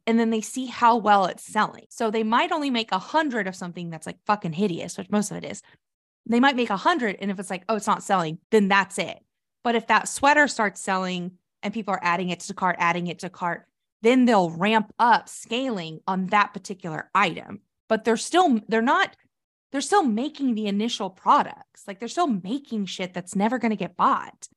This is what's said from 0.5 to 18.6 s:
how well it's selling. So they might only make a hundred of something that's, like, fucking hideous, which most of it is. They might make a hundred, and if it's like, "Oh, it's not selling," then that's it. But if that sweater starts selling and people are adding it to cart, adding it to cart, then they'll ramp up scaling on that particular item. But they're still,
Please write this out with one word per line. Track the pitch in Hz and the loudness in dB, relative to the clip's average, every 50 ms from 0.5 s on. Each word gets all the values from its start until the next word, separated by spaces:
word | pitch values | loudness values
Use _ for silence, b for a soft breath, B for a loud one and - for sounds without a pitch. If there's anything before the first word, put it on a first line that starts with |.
| - 262 262 | -8 -8 -8
how | 240 - - 240 233 233 233 | -8 -2 2 4 4 4 4
well | 196 214 208 202 190 | 4 4 4 6 4
it's | 170 - - | 2 -2 -6
selling. | - - - 214 208 - - - - _ | -12 -4 -2 0 0 -2 -4 -10 -20 _
So | - - 240 220 | -8 -4 -2 -2
they | 208 220 | 0 -2
might | 226 220 233 254 330 311 | 0 2 2 2 2 0
only | 349 311 294 277 | -2 -2 -2 -2
make | 247 226 220 - | -2 -2 -2 -2
a | 190 185 | -4 -4
hundred | - - - 311 320 294 233 226 190 | -4 -2 0 0 0 0 -2 -4 -4
of | 185 185 | -4 -6
something | - 190 175 165 180 175 170 | -8 -10 -12 -10 -10 -10 -10
that's, | 165 156 - | -12 -12 -12
like, | - 175 _ _ | -12 -14 _ _
fucking | - 208 208 - 170 | -2 -2 0 -2 -4
hideous, | 156 165 208 202 165 - - 175 - - | -2 -2 -2 -2 -2 -4 -8 -8 -10 -12
which | 190 - | -6 -2
most | 208 208 196 - | -2 -2 -2 -2
of | 165 175 | -6 -10
it | 151 | -10
is. | - - - b b b b _ _ _ _ _ _ _ _ - | -10 -12 -14 b b b b _ _ _ _ _ _ _ _ -4
They | - 226 240 | 0 2 4
might | 262 277 277 | 4 4 4
make | 247 240 208 | 2 0 -2
a | 202 | -2
hundred, | 185 - 320 359 320 247 208 175 - | 0 0 0 0 0 0 -2 -4 -4
and | - 202 | -4 -6
if | 196 185 | -6 -6
it's | 190 - | -6 -8
like, | 196 180 - | -8 -8 -4
"Oh, | - 226 | -4 -4
it's | 208 - | -2 0
not | 220 190 175 | 0 -2 -2
selling," | - - 202 185 165 156 160 - _ _ | 0 0 0 0 0 0 -4 -8 _ _
then | - 220 202 190 | 2 4 4 4
that's | 196 196 190 190 - - | 4 4 2 0 -4 -6
it. | 175 - - - _ _ _ _ _ _ _ _ - | -6 -6 -8 -14 _ _ _ _ _ _ _ _ -2
But | 240 233 | 0 0
if | 226 220 | 0 2
that | - 220 202 - | 2 2 2 2
sweater | - - - 269 277 294 302 294 269 | 0 -2 2 4 4 6 6 4 4
starts | - - 220 196 185 - | 2 0 -2 -2 -2 -4
selling | - 208 190 185 185 180 185 180 175 185 - _ _ _ _ _ | -4 -4 -2 -2 -2 -4 -4 -6 -6 -8 -12 _ _ _ _ _
and | - 208 | -8 -8
people | 202 233 196 208 190 | -6 -6 -4 -4 -4
are | - | -2
adding | - 175 170 185 185 180 | 0 0 0 0 0 -2
it | 170 - | -4 -6
to | - - | -8 -10
cart, | 190 - 190 185 170 - | -6 -2 0 0 0 2
adding | 175 170 170 175 175 | 2 0 2 0 -2
it | 175 160 - | -6 -6 -8
to | - 175 | -12 -14
cart, | - - 185 175 170 - - _ _ _ _ _ _ _ | -10 -6 -6 -6 -6 -6 -10 _ _ _ _ _ _ _
then | 214 226 254 254 247 | 2 4 6 6 6
they'll | 233 233 196 180 165 | 6 6 4 4 2
ramp | 160 165 185 208 220 220 208 - - - | 0 0 0 2 2 2 0 -2 -2 2
up | 226 240 220 175 - - | 4 4 4 4 2 -2
scaling | - - - - 226 247 269 269 226 190 165 160 160 156 - | -16 -16 -10 -6 -6 -4 -4 -4 -4 -4 -6 -8 -10 -8 -6
on | - 190 190 185 180 | -4 -4 -2 -2 0
that | 208 208 202 - - | 2 2 2 0 -4
particular | 196 - - 196 - - 170 156 151 - _ - | -10 -12 -12 -12 -10 -10 -8 -8 -8 -6 _ 0
item. | 185 202 175 160 175 - - - - _ _ _ _ _ | 2 2 0 0 -6 -12 -14 -16 -18 _ _ _ _ _
But | - 220 214 214 | -2 -2 0 0
they're | 226 220 | 0 0
still, | 214 - - - 349 370 330 240 220 | 0 -2 0 2 4 4 4 4 0